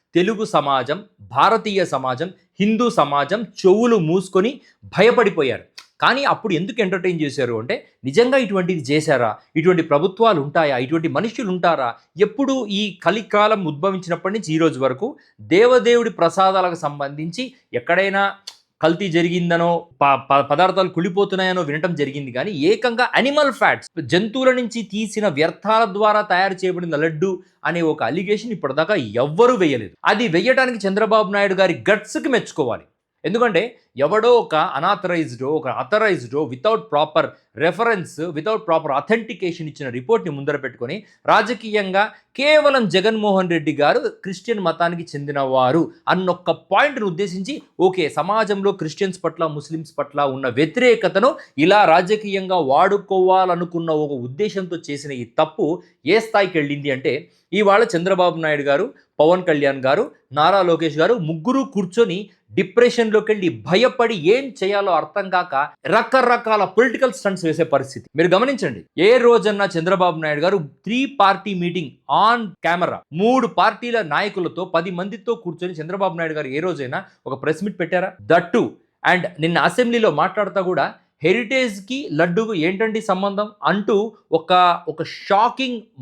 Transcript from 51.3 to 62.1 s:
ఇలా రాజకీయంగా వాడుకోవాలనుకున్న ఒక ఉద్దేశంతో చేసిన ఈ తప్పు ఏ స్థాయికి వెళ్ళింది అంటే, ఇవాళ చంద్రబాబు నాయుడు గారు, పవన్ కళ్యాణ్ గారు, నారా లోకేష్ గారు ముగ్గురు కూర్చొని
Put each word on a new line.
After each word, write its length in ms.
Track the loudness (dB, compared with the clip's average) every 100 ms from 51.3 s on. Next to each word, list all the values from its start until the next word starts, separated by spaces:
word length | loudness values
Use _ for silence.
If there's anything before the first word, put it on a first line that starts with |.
| 0 -8 0
ఇలా 260 | 4 6
రాజకీయంగా 720 | 6 6 4 -2 -2 -6 -2 0
వాడుకోవాలనుకున్న 1300 | 2 2 4 2 -2 0 4 4 2 0 -4 -6 -2
ఒక 220 | -2 -2
ఉద్దేశంతో 640 | -4 -8 -6 -4 -4 -8 -10 -8
చేసిన 220 | -10 -10
ఈ 120 | -12
తప్పు 580 | -6 0 -2 0 -2 -2 -8 _ 0
ఏ 120 | 0
స్థాయికి 400 | 2 0 2 0
వెళ్ళింది 320 | -2 -4 -4
అంటే, 380 | -2 -2 -4 -8 _ _
ఇవాళ 340 | 0 4 4 4 0
చంద్రబాబు 420 | 0 2 2 0
నాయుడు 240 | -2 -2
గారు, 320 | 0 0 -2 -8 _ 0
పవన్ 220 | 2 4
కళ్యాణ్ 420 | 2 0 0 0
గారు, 260 | 0 0 -2 -8 _
నారా 300 | 0 2 4
లోకేష్ 360 | 2 2 0 0
గారు 160 | 2
ముగ్గురు 480 | 2 -2 -6 -2 -2 -2
కూర్చొని 560 | -4 -4 0 0